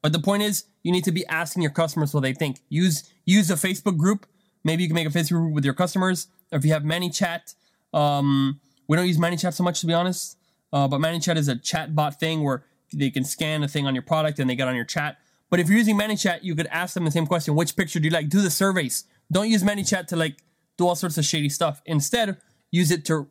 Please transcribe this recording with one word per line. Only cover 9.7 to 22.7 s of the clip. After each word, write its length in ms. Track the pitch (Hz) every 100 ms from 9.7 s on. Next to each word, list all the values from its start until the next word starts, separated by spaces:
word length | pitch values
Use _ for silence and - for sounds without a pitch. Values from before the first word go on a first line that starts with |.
| 165
to 40 | 165
be 80 |
honest. 440 | 165 180 180 - - _ _ _
Uh, 160 | 143 139
but 140 | 139
ManyChat 340 | 160 170 170 160
is 140 | 143
a 60 | 123
chatbot 600 | - 165 151 151 151 143
thing 260 | 160 160 147
where 180 | 127 _ _ _
they 160 | 151 139
can 160 | 135 143
scan 380 | - 156 156
a 40 | 147
thing 180 | 147 139
on 80 |
your 80 | 131
product 380 | - 160 156 147
and 100 | 131
they 60 | 123
get 140 | 131
on 60 | 127
your 100 | 113
chat. 320 | - 147 - _ _ _
But 100 | 175
if 80 | 170
you're 100 | 208
using 200 | 220 202
ManyChat, 460 | 214 208 196 170
you 120 | 185 156
could 120 | 165
ask 260 | 160 175
them 120 | - 165
the 60 |
same 140 | 156 156
question, 300 | 175 156 147
"Which 200 | 165 -
picture 240 | 175 170
do 60 | 160
you 60 |
like?" 180 | 165 151
Do 120 | 180
the 100 | 196
surveys. 540 | - 196 185 135 - - _ _
Don't 180 | 170 214
use 140 | 220
ManyChat 440 | 190 202 - 190 170
to, 80 | 170
like, 220 | 160 147 _ _ _ -
do 100 | 175
all 80 | 175
sorts 220 | 185 156
of 80 | 147
shady 240 | 160 147
stuff. 320 | 143 165 143 -
Instead, 520 | 160 143 240 214 190 _ _ _